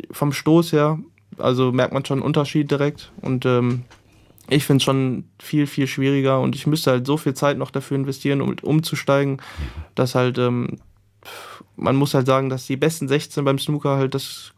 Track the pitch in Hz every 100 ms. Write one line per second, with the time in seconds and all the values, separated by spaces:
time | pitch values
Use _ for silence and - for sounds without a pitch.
0 | - - 147 139 156 165 165 151 151 156
1 | - _ _ - 127 127 127 127 127 135
2 | - 135 143 151 143 156 143 143 147 147
3 | - - - 127 127 123 123 123 - -
4 | _ _ _ _ - 151 - 135 - 135
5 | 131 117 - _ - 151 139 - 131 -
6 | 135 139 135 131 131 120 147 151 139 127
7 | 123 156 147 131 143 131 135 143 - 139
8 | 139 135 139 139 127 - - 156 165 143
9 | - 139 139 135 - - - - - -
10 | 127 127 127 123 123 123 123 - - _
11 | _ _ - - - - - - - 135
12 | 143 143 131 135 135 131 - 135 156 160
13 | 135 147 - - 139 135 - 147 143 135
14 | 131 135 - - -